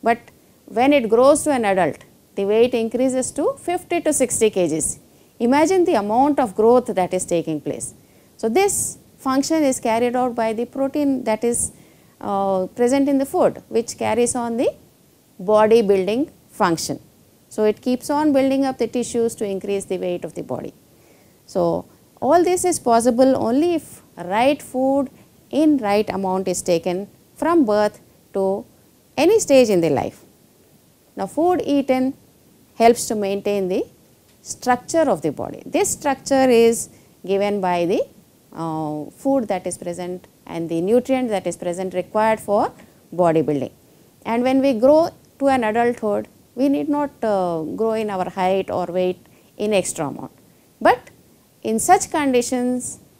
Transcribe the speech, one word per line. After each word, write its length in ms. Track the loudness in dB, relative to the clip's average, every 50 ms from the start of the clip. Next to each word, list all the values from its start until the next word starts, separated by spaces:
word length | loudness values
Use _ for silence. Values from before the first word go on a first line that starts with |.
| 0
But 160 | 0 -2 -2 -4 -20 _ _ _ _ _ _ _
when 280 | -8 -2 0 2 4 4
it 160 | 2 2 2
grows 320 | 2 4 6 6 4 4 2
to 80 | 0
an 140 | 0 0 0
adult, 320 | 0 2 2 0 0 -2 -8 -16 -20 _ _ _ _ _
the 100 | -6 -2
weight 300 | 0 2 2 2 2 2
increases 560 | -2 -4 -2 -2 0 0 0 0 -2 -4 -6
to 240 | -6 -4 -2 -2 -4 -4
fifty 420 | -6 -6 -6 -6 -4 -4 -4 -2
to 120 | 0 0 0
sixty 360 | 0 0 -2 0 2 0 2
K 160 | 2 2 0 0
Gs. 320 | 0 -2 -4 -6 -8 -10 _ _ _ _ _ _ _ _
Imagine 460 | 0 2 4 4 4 2 4 2 2
the 100 | 2 2
amount 440 | 0 0 0 2 2 2 2 2 0
of 160 | 0 -2 0
growth 300 | 2 4 6 6 4 2 0
that 260 | -2 -2 -2 0 -2
is 120 | -4 -4
taking 360 | -2 -2 -2 -2 -2 -6 -6
place. 320 | -6 -8 -8 -8 -10 -14 -16 -18 -20 _ _ -20 _ _ _ _
So, 100 | -4 0
this 520 | 2 2 2 2 0 -2 -6 -8 -10 -14 -20 _ _ _
function 460 | -4 -2 -2 -2 0 0 0 2 2
is 160 | 0 0 -2
carried 360 | -2 -2 0 0 0 0 0
out 200 | 0 -2 -2 -2
by 180 | -2 -2 -2 -2
the 120 | -4 -6
protein 580 | -8 -4 -4 -4 -2 -2 0 0 0 0 -2 -2
that 200 | -2 -2 0 0
is, 280 | -2 -2 -2 -4 -6 -8 -16 -20 -20 _ _ _ _ _ _
uh, 460 | -8 -4 -2 -2 0 0 0 0 -2 -4
present 420 | -2 0 0 2 2 2 2 2
in 80 | 2 0
the 80 | 0
food, 380 | -2 0 2 2 2 0 -2 -14 _
which 280 | -4 -4 -4 -4 -8 -6
carries 380 | -4 -2 0 0 0 0 0
on 220 | -4 -4 -4 -4 -2
the 140 | -2 -2 -4 -6 -20 _ _ _ _ _ _ _ _ _ _ _
body 420 | -2 2 4 4 6 6 6 4
building 480 | 4 4 2 2 2 -2 -2 -2 -4 -4 -6 _ _ _
function. 500 | -4 0 0 0 0 0 -4 -8 -8 -10 -10 -20 _ _ _ _ _ _ _ _
So, 160 | -4 0 0
it 180 | 0 0 0
keeps 300 | -2 -4 -4 -4 -2 -4
on 220 | -2 0 2 2 2
building 320 | 2 2 2 0 0 0
up 120 | -2 -2 -4
the 100 | -4 -4
tissues 460 | -2 -4 -4 -2 -2 -2 -2 -2 -2
to 100 | -4 -6
increase 400 | -6 -6 -6 -4 -4 -4 -4 -4
the 120 | -6 -6 -6
weight 260 | -4 -4 -6 -6 -8
of 120 | -10 -12
the 80 | -12 -10
body. 300 | -8 -10 -10 -10 -14 -16 _ _ _ _ _ _ _ -20 _ _ _ _ _ _ _
So, 380 | -4 -2 0 0 -2 -4 -6 -10 _ _ _ _ _ -6
all 220 | 0 2 4 4 4
this 220 | 2 0 0 0
is 140 | -2 -2 -2
possible 560 | 0 0 0 2 2 2 2 4 4 4 4
only 400 | 0 0 -2 0 0 0 0 -2
if 260 | -2 -6 -8 -20 -20 -20 _ _ -14
right 440 | -8 -4 -2 0 2 2 0 -2
food 480 | -6 -10 -6 -2 -2 0 0 0 -2 -4 -8 -18 -20 _ _ _ _ _
in 280 | -2 0 2 2 2 2
right 300 | 0 0 0 0 0 -2
amount 380 | -4 -4 -4 -2 -2 -2 -2 -4
is 140 | -4 -4
taken 460 | -2 0 0 0 0 -2 -4 -4 -6 -10 -16 _ _ _ _
from 280 | -6 -2 2 2 2 4
birth 380 | 4 2 2 2 0 -2 -6 -20 _ _ _ _ _ _
to 320 | -2 -2 -2 -2 -4 -6 _ _ _ _ _ _ _ _ _ _
any 240 | 0 2 4 4 2
stage 300 | 2 4 6 6 6 6
in 100 | 4 2
the 100 | 2 2
life. 320 | 0 0 -2 -4 -8 -14 -20 -20 _ _ _ _ _ _ _ _ _ _ _ _ _ _ _ _ _
Now, 120 | -10 -10 -6
food 340 | -2 0 2 2 2 0 0
eaten 480 | 0 0 -2 2 0 0 0 0 -2 -4 -8 -16 _ _ _ _ _ _ _ _ _ _ 4
helps 300 | 6 6 6 4 0 -6
to 80 | -4
maintain 540 | -4 -4 -4 -4 -4 -2 -2 -2 -2 -2 -2
the 160 | -2 -4 -4 -6 -10 _ _ _ _ _ _ _ _ _
structure 680 | _ -16 -16 -8 0 0 0 0 -2 -4 0 0 2 2
of 120 | 0 0
the 100 | -2 -6
body. 320 | -4 -4 -8 -10 -10 -12 -16
This 260 | -4 -2 0 0 0
structure 580 | -2 -4 -4 -4 -4 -4 -2 -2 2 2 4 4
is 400 | 6 6 6 4 2 0 -6 -12 -16 -20 _ _ _ _ _
given 360 | -2 -2 0 0 0 -2 -2
by 240 | -2 -2 0 0 0
the, 160 | 0 0 -2 -2 -6 _ -20 _ _ _ _ _ _
uh, 540 | -14 -10 -8 -6 -6 -6 -6 -6 -6 -8 -10 -12
food 360 | -16 -6 -2 -2 0 0 0 -2
that 180 | -6 -6 -6
is 120 | -8 -10 -8
present 500 | -10 -10 -10 -8 -8 -10 -10 -12 -12 -20 _ _ _
and 220 | -12 -8 -8 -6 -4
the 140 | -2 -2
nutrient 480 | 0 2 2 2 2 0 -2 -2 -2 -2
that 180 | -4 -4 -4 -6
is 80 | -8
present 380 | -6 -8 -8 -6 -6 -8 -6 -4
required 480 | -6 -6 -4 -2 0 0 0 0 -2
for 320 | -2 -2 0 0 0 -2 -6 -10 -20 _ _ _ _ _ -2
bodybuilding. 580 | 0 2 2 4 2 2 0 -2 -4 -4 -6 -10 _ _ _ _ _ _ _ _ _ -8
And 180 | -4 -2 0 0
when 180 | 2 2 2
we 120 | 2 2 2
grow 360 | 4 6 6 6 6 4 2 -4 -14 _ _ _ _
to 80 | 0 2
an 160 | 2 2 0
adulthood, 640 | 0 0 2 0 0 0 -2 -2 -2 -2 -2 -4 -8 _ _ _ _ _
we 120 | -2 0 2
need 220 | 2 0 0 -2
not, 220 | -2 -2 -2 -4 -6 -4 -2
uh, 380 | 0 0 0 0 -2 -2 -4
grow 320 | -4 -6 -4 -2 -2 -2 -2
in 160 | -2 -4 -4
our 200 | -4 -4 -6 -6
height 400 | -4 -2 0 0 0 0 -2 -4
or 160 | -4 -4 -4 -4
weight 380 | -2 -2 -2 -2 -2 -6 -12 -20 _ _ _ _ _ -8
in 160 | -4 0 0
extra 340 | 0 0 -2 -6 -6 -6 -6
amount. 240 | -6 -10 -14 -16 _ _ _ _ _ _ _ _ _ _
But 280 | 2 2 2 0 -2 -20 -20 _ _ _ _ _ _ _ _ _ _
in 160 | -4 -2 -2
such 320 | 4 4 4 4 4 -2
conditions 880 | -2 -2 0 2 2 0 0 0 -4 -2 -2 -2 -4 -4 -6 -10 -14 -16 -20 _ _